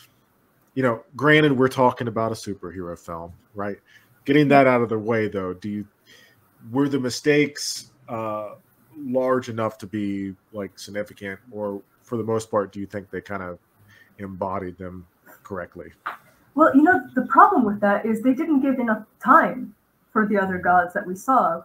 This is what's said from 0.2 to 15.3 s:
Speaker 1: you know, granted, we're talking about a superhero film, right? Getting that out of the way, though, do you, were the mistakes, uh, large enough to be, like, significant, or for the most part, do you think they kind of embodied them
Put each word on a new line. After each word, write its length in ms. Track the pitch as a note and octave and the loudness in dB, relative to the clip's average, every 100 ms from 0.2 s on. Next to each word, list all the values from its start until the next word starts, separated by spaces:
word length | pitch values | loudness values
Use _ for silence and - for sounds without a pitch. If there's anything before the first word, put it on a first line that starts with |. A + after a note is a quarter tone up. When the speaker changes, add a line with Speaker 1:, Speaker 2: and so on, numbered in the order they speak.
| _ _ _ _ _ C3 | _ _ _ _ _ 0
Speaker 1:
you 80 | |
know, 200 | B2+ A2+ - B2+ | 0 0 -6 0
granted, 360 | D3 D3+ D3+ | 4 6 6
we're 160 | B2+ C3 | 4 2
talking 400 | C3+ B2+ - A#2+ | 4 2 2 -4
about 240 | A2 A2+ | -2 -4
a 40 | A2 | -4
superhero 600 | G#2 G2 F2 F#2 F2 E2 | -10 -10 -12 -12 -12 -12
film, 360 | - E2+ E2+ E2 _ | -12 -12 -12 -18 _
right? 240 | G2+ G2+ F#2+ _ - _ _ - | -8 -8 -8 _ -20 _ _ 2
Getting 220 | D3 C#3+ | 4 6
that 160 | C#3 C3 | 6 6
out 160 | B2 | 4
of 80 | A#2 | 0
the 100 | A2 | -2
way, 280 | G#2+ A2+ G#2+ | -2 -2 -2
though, 260 | G2 F#2 | -4 -6
do 160 | F2+ G#2+ | -8 -8
you, 160 | G#2 G2+ _ _ - _ _ _ _ A#2 | -8 -10 _ _ -20 _ _ _ _ -6
were 160 | B2+ C#3+ | -2 0
the 120 | C#3 | -2
mistakes, 920 | B2 - D3+ D3 C#3+ - - - - _ - | -4 -2 2 2 2 -4 -10 -10 -14 _ -10
uh, 480 | A2+ A2 G#2+ G#2 - _ _ _ D#3 | -8 -6 -6 -10 -16 _ _ _ -14
large 520 | C3+ B2+ B2+ B2+ B2 | -4 -2 0 0 -2
enough 280 | A2+ A2 - | -4 -4 -6
to 80 | G2 | -8
be, 480 | G#2+ G2+ G2 G2 F#2+ _ | -6 -4 -6 -8 -12 _
like, 260 | G#2+ G2 - | -12 -12 -14
significant, 600 | - G2+ G2+ - G2+ F#2+ B2 | -12 -10 -10 -12 -14 -14 -14
or 300 | G#2 G#2 G2+ - _ | -10 -8 -8 -14 _
for 160 | _ A#2 | _ -6
the 60 | |
most 260 | A2 A2+ A2 | -2 -4 -2
part, 220 | G#2+ G2 | -2 -2
do 80 | G2+ | -6
you 60 | G2 | -10
think 240 | G#2 F#2 | -12 -10
they 120 | F#2 | -12
kind 220 | - G2 | -10 -10
of 160 | F2+ F2 _ _ _ _ _ - | -10 -14 _ _ _ _ _ -16
embodied 580 | G2 F#2 F#2+ F#2+ F2+ F2 | -14 -8 -6 -6 -8 -12
them 280 | F#2 F2+ E2+ _ - | -14 -16 -20 _ -20